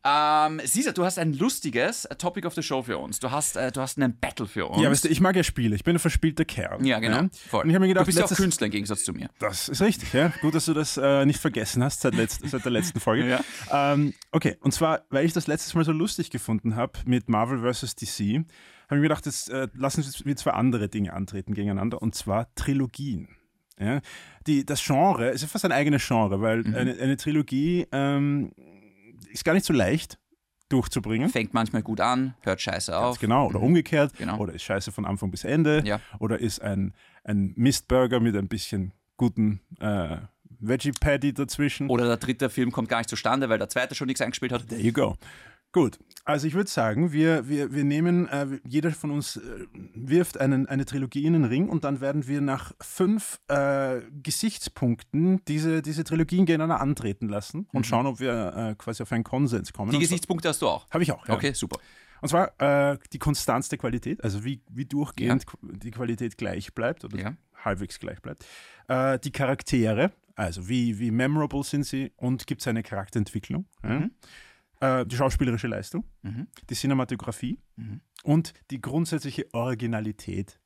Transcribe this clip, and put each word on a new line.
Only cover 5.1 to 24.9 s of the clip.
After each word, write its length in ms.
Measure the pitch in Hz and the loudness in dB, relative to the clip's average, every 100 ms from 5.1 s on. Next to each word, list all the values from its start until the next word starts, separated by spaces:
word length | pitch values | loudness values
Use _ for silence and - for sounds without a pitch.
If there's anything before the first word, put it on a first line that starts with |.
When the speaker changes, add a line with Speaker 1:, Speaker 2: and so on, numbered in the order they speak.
| 156 | 4
Speaker 2:
mag 120 | 185 185 | 4 4
ja 60 | |
Spiele. 340 | 165 - 117 104 | 2 2 0 2
Ich 80 | - | 2
bin 100 | 170 | 2
ein 40 | |
verspielter 440 | 170 - 165 156 | 4 2 2 2
Kerl. 420 | 160 - 87 - 131 | -2 -2 -6 0 2
Speaker 1:
Ja, 140 | 110 | 2
genau. 220 | 113 113 | 2 2
Speaker 2:
Ja? 80 | 185 - - | 2 -2 -2
Speaker 1:
Voll. 160 | 107 | 2
Speaker 2:
Und 60 | 160 | 4
ich 60 | 180 | 6
hab 60 | |
mir 60 | 190 | 6
gedacht, 160 | 185 | 6
Speaker 1:
Du 40 | 175 | 4
bist 100 | 170 | 4
ja 80 | 196 | 4
auch 40 | |
Speaker 2:
letztes 140 | 190 | 4
Speaker 1:
Künstler 220 | 190 - 110 | 2 2 0
im 40 | |
Gegensatz 340 | 104 98 104 - | -2 -2 -2 -4
zu 80 | |
mir. 160 | 87 - _ | -4 -8 _
Speaker 2:
Das 300 | 107 95 - | -4 -4 -6
ist 120 | 135 | 2
richtig, 300 | 208 - - | 2 2 0
ja. 220 | 127 165 - | 2 2 2
Gut, 140 | 151 156 | 0 0
dass 100 | 165 | 0
du 80 | |
das, 240 | 151 147 - | 0 0 2
äh, 280 | 139 139 139 | 4 6 4
nicht 140 | - | 4
vergessen 420 | 160 120 110 123 131 | 0 -2 -2 0 0
hast 160 | - | 2
seit 140 | 131 117 | 0 2
letz-, 300 | 113 - 143 | 0 -2 -6
seit 200 | 135 123 | -4 0
der 60 | |
letzten 260 | 117 175 120 | 0 0 -2
Folge. 240 | - 117 123 | 2 2 2
Speaker 1:
<laughs> 420 | 127 - - - | 0 -2 -10 -2
Ja. 220 | 143 143 | 2 4
Speaker 2:
Ähm, 200 | 143 147 - - | 4 2 -2 -2
okay, 260 | 160 143 90 | 0 2 0
und 140 | 139 | 0
zwar, 300 | - 160 156 _ | 2 2 2 _
weil 160 | 135 165 | 2 2
ich 60 | |
das 160 | 165 151 | 0 -2
letztes 260 | 151 - | -4 0
Mal 120 | 170 156 | 0 2
so 80 | |
lustig 380 | 156 170 - 165 | 2 0 -2 -6
gefunden 440 | 120 - 110 113 110 | -6 -2 -2 0 -2
hab 300 | 117 - - | -4 -4 0
mit 220 | 123 - | 0 2
Marvel 300 | 110 117 131 | 0 2 0
versus 340 | 120 120 123 - | -2 -2 -6 -8
D 100 | 107 | -8
C, 340 | - 101 127 | -2 0 0
hab 520 | 160 - - - _ | -2 -10 -20 -20 _
ich 60 | 143 | 2
mir 60 | |
gedacht, 220 | 151 151 151 | 2 0 -2
jetzt, 240 | - - | -8 -6
äh, 180 | 131 131 | -6 -6
lassen 300 | - 135 151 135 - 135 | -2 -2 -2 -4 -6 -4
wir 100 | 139 | -2
zwei 160 | - | 0
andere 380 | - 123 120 101 | 2 2 2 -2
Dinge 240 | 107 95 | -2 -2
antreten 400 | 82 98 98 95 | -2 -6 -6 -6
gegeneinander, 480 | 104 101 98 107 - | -2 -2 0 -2 -2
und 120 | 110 | -4
zwar 400 | - - 101 117 - | -4 -2 -2 -2 -6
Trilogien. 720 | - 139 131 - 139 95 - - _ _ _ _ | -2 0 0 -4 -6 -6 -8 -20 _ _ _ _
Ja? 220 | 101 139 - - - - - | -2 -2 -6 -20 -20 -10 0
Die, 180 | 143 139 | 0 2
das 180 | 139 | -4
Genre, 460 | - | 0